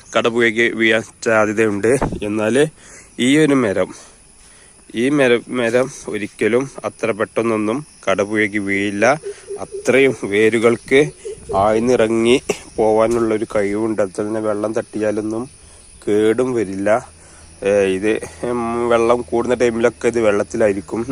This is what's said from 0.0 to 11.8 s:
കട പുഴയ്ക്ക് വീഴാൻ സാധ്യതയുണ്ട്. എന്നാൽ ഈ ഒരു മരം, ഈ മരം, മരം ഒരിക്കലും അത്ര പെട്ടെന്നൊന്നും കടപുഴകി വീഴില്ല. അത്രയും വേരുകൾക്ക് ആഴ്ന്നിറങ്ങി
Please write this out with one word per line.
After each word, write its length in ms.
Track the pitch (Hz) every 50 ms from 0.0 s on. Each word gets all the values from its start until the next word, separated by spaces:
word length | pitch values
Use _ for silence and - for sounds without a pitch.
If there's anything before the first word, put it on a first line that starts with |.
| - - -
കട 120 | 113 113 120 113
പുഴയ്ക്ക് 320 | 120 117 117 107 113 117 113 - 110
വീഴാൻ 220 | 113 110 110 110 110 - - - -
സാധ്യതയുണ്ട്. 640 | 117 110 110 107 107 107 107 113 107 101 98 101 113 135 131 - 104 101 - 101 104
എന്നാൽ 280 | 104 110 107 110 117 135 151 160 - - - - - - - - - - 120
ഈ 40 | 127 143 156 156
ഒരു 120 | 143 139 131 123
മരം, 240 | 101 92 95 92 - - - - - - _ _ _ _ _ - - - - - - _ _ - _ - 110 123
ഈ 20 | 139 147 143
മരം, 240 | 135 123 120 113 - - 123 127
മരം 280 | 117 113 113 123 131 135 - - - - 107
ഒരിക്കലും 520 | 104 104 - - - 113 104 113 123 139 135 - - - 107
അത്ര 220 | - - - 110 107 101
പെട്ടെന്നൊന്നും 600 | 107 - - 120 113 117 110 107 104 104 117 143 151 - - - -
കടപുഴകി 540 | 95 95 95 101 101 110 107 107 101 101 104 98 98
വീഴില്ല. 360 | 98 98 101 104 101 101 110 123 147 160 - 403 - - - - - - 95
അത്രയും 500 | - - 98 - 131 120 135 135 131 123 - - 98 98
വേരുകൾക്ക് 680 | 104 110 110 110 117 107 117 117 - - - 135 135 151 151 - - - 440 - - - - 104 98 101
ആഴ്ന്നിറങ്ങി 760 | 107 110 113